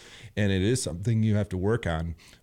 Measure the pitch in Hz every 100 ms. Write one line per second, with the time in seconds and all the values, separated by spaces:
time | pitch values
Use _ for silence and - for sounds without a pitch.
0 | - - - - 104 95 98 127 - 85
1 | 98 113 110 104 101 92 98 113 87 82
2 | 85 80 - -